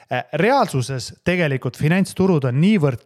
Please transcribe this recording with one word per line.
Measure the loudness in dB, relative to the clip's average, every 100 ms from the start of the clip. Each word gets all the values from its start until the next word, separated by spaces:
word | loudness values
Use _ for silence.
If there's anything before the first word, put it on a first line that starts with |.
| -8
Eh, | -8 -6 -2
reaalsuses | 0 2 0 -2 -4 -6 -10 -8 -2
tegelikult | 0 0 -2 -4 -2
finantsturud | 0 0 0 0 2 2 0
on | 2
niivõrd | 2 4 2 -2